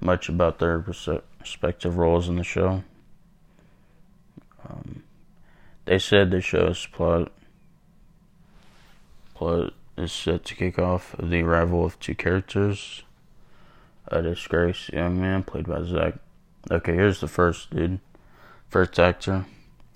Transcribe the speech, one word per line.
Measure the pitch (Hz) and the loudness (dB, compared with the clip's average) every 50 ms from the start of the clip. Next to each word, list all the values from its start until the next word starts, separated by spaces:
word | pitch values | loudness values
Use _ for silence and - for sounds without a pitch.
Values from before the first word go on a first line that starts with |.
much | - 90 90 87 - - | 0 0 0 0 0 -4
about | 85 87 87 82 80 - | 0 2 2 2 2 2
their | 85 85 85 | 0 0 0
res-, | 82 85 - 85 - - 78 78 - - - - - | 0 -2 -6 -10 -8 -4 -4 -4 -4 -6 -12 -20 -20
respective | - - - - - 85 - - - 87 85 | -16 -16 -10 -4 -4 -4 -4 -2 -4 -4 0
roles | 87 85 82 85 87 85 87 | 2 4 4 4 4 2 0
in | 87 | -2
the | 87 87 | -2 -4
show. | - - 90 90 92 95 95 95 - - - - - - - - - _ _ _ - _ - - - _ _ _ _ _ - - - - _ _ _ _ - _ - _ - - | -4 -2 0 0 0 0 -2 -6 -10 -20 -20 -20 -20 -20 -20 -20 -20 _ _ _ -20 _ -20 -20 -20 _ _ _ _ _ -20 -20 -20 -20 _ _ _ _ -20 _ -20 _ -20 -20
Um, | - - - - - - - - _ - - - - - - - - - - - - - - - | -18 -16 -16 -14 -16 -16 -18 -20 _ -20 -20 -20 -20 -20 -20 -20 -20 -20 -20 -20 -20 -20 -10 0
they | - 92 95 | 2 2 2
said | - - 104 101 98 90 | 2 4 4 6 6 6
the | 95 90 | 2 0
show's | - - - 87 87 85 87 - - | 0 0 2 2 2 2 0 -4 -8
plot, | - - - 85 85 85 85 85 - - - - - - _ - - _ _ _ _ _ - - - _ _ _ _ _ _ - _ _ - - - - - - - - - - _ - - - - - | -12 -4 0 2 2 4 2 0 -2 -8 -20 -20 -20 -20 _ -20 -20 _ _ _ _ _ -20 -20 -20 _ _ _ _ _ _ -20 _ _ -20 -20 -20 -20 -20 -20 -20 -20 -20 -20 _ -20 -20 -20 -20 -10
plot | - 78 82 87 87 67 - - - - - - | -4 -2 0 0 0 0 -2 -6 -12 -20 -16 -8
is | - 87 82 - | -8 -8 -6 -6
set | - - 82 85 82 - | -4 -2 -2 -2 -2 -4
to | - - | -8 -6
kick | - 92 92 - - | -4 -4 -2 0 0
off | 90 90 90 87 - - - - | 0 0 0 -2 -4 -8 -10 -8
the | - 85 87 85 | -4 0 0 0
arrival | 82 82 85 85 85 87 87 85 85 | 2 4 4 4 4 2 2 2 0
of | 87 - - | 0 -2 -6
two | - - - | -8 -8 -6
characters. | - - 90 92 95 - - - 101 101 101 101 - - - - - - - - _ _ _ - - - - - - - - - - - - _ - - | -2 0 0 0 0 0 -2 -2 0 0 0 0 -4 -8 -14 -16 -18 -20 -20 -20 _ _ _ -20 -20 -20 -20 -20 -20 -20 -20 -20 -20 -20 -20 _ -20 -10
A | - - 82 | -4 -2 -2
disgraced | 82 85 87 - - - - 85 87 87 92 - - - - | 0 -2 -4 -4 -4 -2 0 2 2 2 0 -4 -8 -8 -4
young | 78 85 90 90 92 | -2 -2 0 0 0
man | 92 92 95 92 87 | 0 0 0 -2 -2
played | - - - 80 | -4 -6 -6 -6
by | 80 73 80 87 | -4 -4 -4 -4
Zach. | 87 87 80 80 85 - - - - - - _ _ _ _ - - | -2 -2 0 0 0 -2 -6 -14 -20 -20 -20 _ _ _ _ -6 -2
Okay, | - 85 - 87 85 | -2 -2 0 0 2
here's | 87 101 104 90 - | 4 4 4 2 0
the | - | -4
first | 82 - - 87 85 80 - - - | -4 2 2 2 2 2 -2 -8 -8
dude. | 82 82 82 90 92 95 _ _ - - - - - - - - - - - - | -4 -2 -2 -2 -2 -4 _ _ -20 -20 -20 -20 -20 -20 -20 -20 -20 -20 -14 -2
First | - 95 90 - - | 2 2 2 2 4
actor, | - 85 90 87 - - 95 95 92 92 - - - - - - _ - - - | 4 4 4 4 0 -2 -2 -2 -2 -2 -6 -14 -20 -20 -20 -20 _ -20 -20 -20